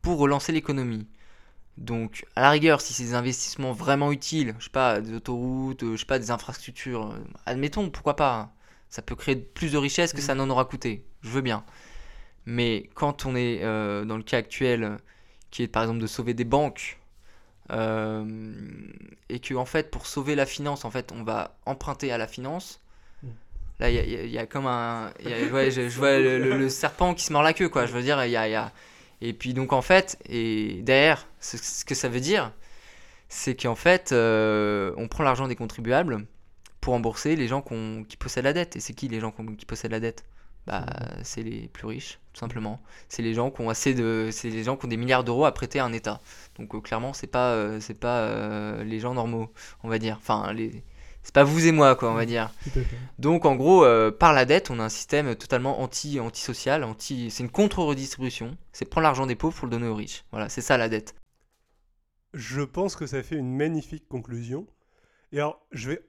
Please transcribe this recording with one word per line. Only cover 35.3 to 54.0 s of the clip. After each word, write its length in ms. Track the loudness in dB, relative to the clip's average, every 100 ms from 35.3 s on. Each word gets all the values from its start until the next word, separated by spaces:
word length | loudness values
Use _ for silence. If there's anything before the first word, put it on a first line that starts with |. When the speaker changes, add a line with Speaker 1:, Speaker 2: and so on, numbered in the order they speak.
| 2 0
Speaker 1:
des 100 | -4
contribuables 720 | -6 -6 0 2 2 -4 -8 -18 -20 -20 -20 -8
pour 140 | -2
rembourser 420 | 0 0 -2 0 0
les 100 | 0
gens 140 | -2
qu'on, 440 | -4 -8 -8 -10 -12
qui 80 | -10
possèdent 280 | -6 -2
la 100 | 0
dette. 220 | 0 -2 -6
Et 40 |
c'est 140 | -10
qui 140 | -8 -6
les 120 | -4
gens 100 | -6
qu'on, 240 | -8 -12
qui 120 | -12 -10
possèdent 240 | -8 -6
la 100 | -4
dette ? 240 | -4 -6 -16 -20 -20 -18 -8
Bah, 140 | -6
Speaker 2:
Mhm. 400 | -6 -8 -8 -10
Speaker 1:
c'est 180 | -10 -8
les 260 | -8 -8 -12
plus 180 | -12 -10
riches, 320 | -10 -12 -16 -20
tout 80 | -12
simplement. 400 | -8 -6 -6 -8 -14 -20 -14
C'est 100 | -4
les 140 | -2
gens 160 | 0 0
qui 100 | -2
ont 80 | -4
assez 240 | 0 2
de, 380 | 2 2 2 -2
c'est 160 | -4 -6
les 160 | -4
gens 140 | -2 -4
qui 80 | -4
ont 20 |
des 80 | -4
milliards 280 | 4 4
d'euros 200 | 4 4
à 80 | 2
prêter 260 | 2 -4 -2
à 60 |
un 80 | -2
État. 280 | -2 -6 -8 -12 -20 -20 -16
Donc, 180 | -12
euh, 60 | -10
clairement, 320 | -6 -4 -4
c'est 140 | -8 -4
pas, 260 | 2 2
euh, 280 | 2 0 -4
c'est 140 | -8
pas, 260 | -6 -2 0
euh, 600 | 0 -2 -4 -4 -6 -6
les 140 | -4 -4
gens 140 | -2
normaux, 400 | -2 -2 -4 -6 -10 -20 -14
on 80 | -4
va 80 | -2
dire. 180 | -2 -6
Enfin, 360 | -2 -2 0
les, 280 | -4 -6 -8 -16 -18 -18 -16
c'est 120 | 2
pas 100 | 8
vous 220 | 8 8 6
et 60 |
moi, 240 | 10 8 8
quoi, 140 | 4
on 40 |
va 80 | 0
Speaker 2:
Mhm. 60 | 0
Speaker 1:
dire. 220 | 0 -2 -6
Speaker 2:
Tout 140 | -2 0
à 40 |
fait. 140 | 0 -4 -10 -2
Speaker 1:
Donc, 260 | 2 6
en 120 | 6 6
gros, 280 | 10 12
euh, 260 | 12 10